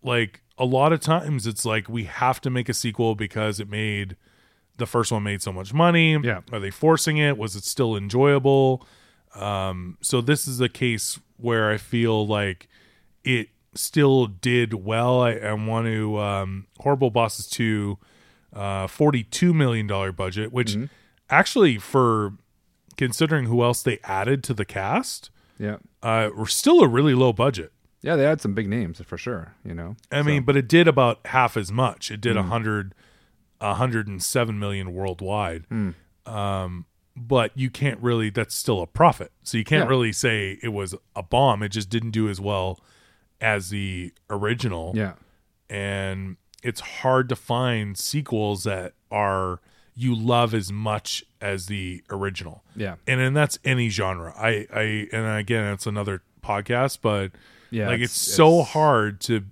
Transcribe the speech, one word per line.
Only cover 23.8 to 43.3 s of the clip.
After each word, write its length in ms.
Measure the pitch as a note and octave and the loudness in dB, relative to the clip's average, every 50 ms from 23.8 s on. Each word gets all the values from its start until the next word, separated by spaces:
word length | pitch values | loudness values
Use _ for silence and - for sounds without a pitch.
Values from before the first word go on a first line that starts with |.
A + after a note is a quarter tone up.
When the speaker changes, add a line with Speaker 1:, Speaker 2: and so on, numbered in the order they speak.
| - | 0
Speaker 1:
they 160 | C3 A2+ - - | -2 -2 -2 -6
added 360 | - F#2+ F#2+ G2 A#2 C#3 C#3 B2 | -6 -4 -2 0 0 0 0 0
to 80 | - C3 | -4 -4
the 100 | G#2 G2+ | -4 -4
cast, 680 | - - G#2 F#2+ G2+ C3 A3 - - - - - - _ _ _ _ _ _ | -6 -4 -6 -4 -2 -2 -2 -2 -4 -10 -12 -14 -20 _ _ _ _ _ _
Speaker 2:
Yeah. 180 | G#2 G#2 G#2 - _ - _ _ | -8 -6 -6 -8 _ -20 _ _
Speaker 1:
uh, 280 | - A#2 A2+ A2+ A2+ G#2+ - | -4 0 0 2 0 0 -2
were 140 | - A2 G#2 | -6 -6 -4
still 320 | - - - C#4 E4+ F4 | -4 0 4 6 8 8
a 60 | C4 C#3 | 8 8
really 260 | A2+ B2 C#3+ D#3 C3 | 6 4 4 4 4
low 200 | B2 C3 B2+ A2+ | 6 4 4 4
budget. 400 | G2+ A#2 C#3 B2+ G2 E2 - _ _ _ _ _ _ | 2 2 0 0 -2 -8 -12 _ _ _ _ _ _
Speaker 2:
Yeah, 140 | _ C#3 E3 | _ -2 0
they 80 | D#3 C3+ | 2 4
had 160 | D3 D#3 D3+ | 2 2 0
some 140 | - G#2+ G2 | -2 -4 -4
big 160 | G#2 A2 G2 | -2 -4 -2
names 320 | G2+ A#2+ A2 E2+ E2 - | -4 -4 -4 -6 -8 -10
for 160 | F2 - - F2 | -14 -14 -12 -10
sure, 380 | - B2 B2 F#2 E2 - - _ _ | -8 -8 -8 -10 -10 -14 -18 _ _
you 80 | - E2+ | -12 -12
know. 240 | E2+ E2 F2 G#2 - _ _ | -10 -10 -12 -12 -16 _ _
Speaker 1:
I 120 | - C#3 | -4 0
mean, 220 | D3 D3 D3 C#3+ B2+ | 0 2 2 2 2
Speaker 2:
So 20 | |
Speaker 1:
but 100 | B2 C#3 | 4 2
it 140 | C#3 C3 A2 | 2 2 6
did 180 | D#3+ E3 F3 E3 | 6 6 8 8
about 320 | D3+ C3 C3 A#2+ A2+ - _ | 6 6 4 2 2 -2 _
half 320 | - - C3 B2+ A#2 - - | -2 2 2 2 2 0 -2
as 120 | G#2 F2 G2 | -4 -4 0
much. 360 | A#2+ C3 A#2 G2 - - - | 0 0 0 0 -4 -10 -10
It 100 | A2 G#2+ | -10 -4
did 160 | G#2 A#2+ A#2 A2 | -2 0 0 2
Speaker 2:
Mm. 20 | |
Speaker 1:
a 40 | G2 | 0
hundred, 520 | F2+ A2 A#2 A2+ G#2+ G#2+ G#2 G2 F#2+ F#2+ _ _ _ _ _ _ _ _ _ _ _ _ _ | 0 -2 -2 -2 -2 -2 -2 -4 -6 -12 _ _ _ _ _ _ _ _ _ _ _ _ _
a 140 | - G#2 G2+ | -4 -2 0
hundred 340 | F#2 B2+ B2+ A#2 A2+ G#2+ G#2 | 0 0 0 0 -2 -4 -4
and 160 | G2+ F#2+ F2 | -6 -6 -6
seven 340 | - - C3 A#2+ A2+ A2 G#2 | -2 0 0 0 0 -2 -4
million 340 | G2+ G2+ G2+ G2 F#2+ F#2 F2 | -4 -4 -4 -6 -6 -8 -8
worldwide. 720 | F2+ F#2+ G2 F#2 E2+ G2 F#2+ G2+ G#2 G2+ F2 E2 E2 E2 _ | -6 -6 -6 -6 -6 -6 -4 -2 -2 -2 -2 -4 -8 -10 _
Speaker 2:
Mm. 260 | A#2 A2+ G#2 F#2+ E2 - _ _ _ _ _ | -4 -2 -2 -2 -4 -8 _ _ _ _ _
Speaker 1:
Um, 600 | - A2+ G#2+ G2+ G2+ G2 F#2+ F#2 F2+ F2+ F2 E2+ _ _ _ _ _ _ C3 | -12 -8 -6 -4 -2 -2 -4 -4 -6 -8 -10 -14 _ _ _ _ _ _ -16
but 340 | A#2+ A#2 C#3 B2+ A2+ G#2+ _ | -4 0 2 2 2 2 _
you 140 | C3 C3 B2+ | -4 -4 -4
can't 300 | - - C#3 C#3+ - - | -4 -2 -4 -4 -4 -2
really, 280 | A#2 A#2+ A#2+ A#2 A2 G#2+ | -2 0 0 0 0 -2
that's 240 | G2+ B2+ A2 - - | -2 -4 -4 -4 -6
still 260 | - - - A#2 F#2+ | -6 -2 -2 0 -2
a 60 | F2 - | -2 -6
profit. 440 | _ - D#3+ F3 C3+ - F2+ - _ _ _ | _ 4 4 4 4 2 -6 -16 _ _ _
So 140 | - - A#2 | -6 -4 -4
you 60 | G#2+ | 0
can't 200 | - D#3 D3+ C#3+ | 2 2 2 2
Speaker 2:
Yeah. 40 | B2 | 2
Speaker 1:
really 240 | C3+ C3 A#2+ A2+ G#2 | 2 2 2 0 -2
say 460 | - - B2 A2+ G#2+ G2+ F#2+ F#2+ - | 0 0 0 0 0 -2 -4 -6 -6
it 80 | - A#2+ | -8 -6
was 260 | A2 G2+ G2 F#2 F2+ - _ _ _ | -4 -4 -6 -6 -8 -12 _ _ _
a 80 | - F#2 | -14 -8
bomb. 400 | - - A#2+ C#3 C3+ A2+ G2+ G#2+ | -2 2 4 4 4 4 2 -2
It 60 | G#2 | -4
just 200 | G2 A2 G#2 F#2 | -4 -4 -6 -2
didn't 220 | G#2+ A#2 G#2+ A#2 | -4 -4 -4 -2
do 180 | G#2+ A2+ A2 G#2+ | -2 -2 -2 -2
as 100 | G2+ F#2+ | -2 -4
well 400 | G2 G2+ G#2 G2 F#2 F#2 F#2 - _ _ _ _ _ _ _ _ _ _ | -4 -2 -2 -2 -2 -4 -6 -8 _ _ _ _ _ _ _ _ _ _